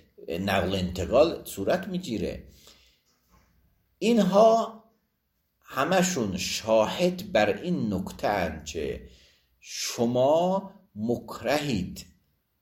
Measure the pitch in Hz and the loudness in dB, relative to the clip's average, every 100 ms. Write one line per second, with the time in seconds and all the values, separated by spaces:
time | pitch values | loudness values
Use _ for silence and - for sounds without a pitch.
0 | _ - 58 85 98 98 87 95 90 92 | _ -18 -10 -6 -2 0 0 -2 -2 -4
1 | 87 117 165 - - - 98 180 190 180 | 2 4 4 0 -10 -6 -2 -2 -4 -8
2 | - 104 78 - - - - - _ _ | -6 -4 -4 -8 -14 -20 -20 -20 _ _
3 | _ _ _ _ _ _ _ _ _ - | _ _ _ _ _ _ _ _ _ -4
4 | 202 233 180 196 220 226 208 - - _ | 2 4 4 6 8 6 0 -8 -20 _
5 | _ _ _ _ _ _ - 131 151 185 | _ _ _ _ _ _ -8 -4 0 2
6 | 180 135 104 90 - - 110 113 107 - | 2 0 -2 -4 -4 -4 2 4 4 2
7 | 180 180 - - 104 - 170 160 113 90 | 0 0 0 2 2 0 -2 -2 -2 -2
8 | - - 131 101 82 78 78 82 71 60 | -4 -4 -2 0 -2 -4 -10 -6 -6 -8
9 | - - _ _ _ _ - - - - | -12 -20 _ _ _ _ -14 -10 -6 -2
10 | 120 123 135 160 180 196 - - _ 104 | 0 2 4 4 2 0 -4 -14 _ -8
11 | 113 117 - - 113 147 143 104 - - | -4 -4 -6 -8 -2 0 0 -2 -4 -8
12 | - _ _ _ _ _ | -16 _ _ _ _ _